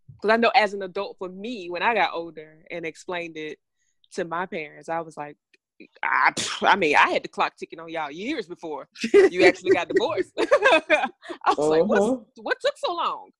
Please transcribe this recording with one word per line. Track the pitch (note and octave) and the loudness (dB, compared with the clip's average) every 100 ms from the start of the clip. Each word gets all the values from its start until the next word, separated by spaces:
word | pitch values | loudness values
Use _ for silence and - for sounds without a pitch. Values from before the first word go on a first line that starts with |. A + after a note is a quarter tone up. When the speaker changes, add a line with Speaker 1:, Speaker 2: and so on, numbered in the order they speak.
| - - | -20 -6
Speaker 1:
'Cause | G3+ | 0
I | A#3 | 2
know | A#3 - | 4 4
as | G#3 | 2
an | G3+ | -4
adult, | F#3+ G3 G3+ - | -10 -8 -10 -10
for | F#3 | -14
me, | F#3 A3 A#3 F3 | -12 -12 -12 -10
when | F3 | -4
I | G#3 | 0
got | A3 E3 | 0 0
older | E3 E3+ D#3+ D#3 D#3 - | -4 -12 -14 -20 -20 -14
and | E3+ | -10
explained | D#3+ - - F3 E3+ D#3 | -10 -12 -10 -10 -8 -10
it | D#3 - _ _ _ _ _ | -12 -12 _ _ _ _ _
to | - | -8
my | E3+ E3 F#3 | -6 -6 -6
parents, | F3 D3+ D3+ D3+ | -8 -12 -14 -8
I | E3 | -6
was | E3 D#3 | -8 -12
like, | D3 - _ _ _ _ - - | -14 -16 _ _ _ _ -20 -6
I, | - C3 D3+ - | 0 4 4 2
pff, | - - G3+ | -6 0 2
I | F#3+ | 4
mean, | D#3 C3+ | 4 4
I | A#3+ | 4
had | C4+ | 0
the | - | -6
clock | - D#3 - | -4 -4 -6
ticking | - D#3+ | -16 -16
on | E3 | -10
y'all | D#3+ D3 | -8 -8
years | D#3+ A#3 D4+ E3 | -8 -8 -8 -10
before | F3 E3 C#3 C#3+ - A3+ - F#4 | -12 -12 -12 -14 -12 2 6 6
you | F3+ - | 6 4
actually | - F4+ | 4 0
got | F3+ - | -2 2
divorced. | G4 F4+ D5+ - | 4 4 2 -4
<laughs> | - | -2
I | - C#5 G#4 D#4+ - D4 B3 - - - - - | 2 4 6 4 2 0 0 -8 -16 -6 -2 0
was | |
like, | D3+ D#3 G3 | 2 2 2
"What's, | G#3 | 2
Speaker 2:
Mm-hmm. | G#3+ B3+ A3 - | 2 -2 -8 -10
Speaker 1:
what | A3+ B4 | -6 -2
took | C#5 C#5+ | -4 -4
so | - | -6
long?" | F4 A#3 C#3 F#2 | -4 -6 -6 -14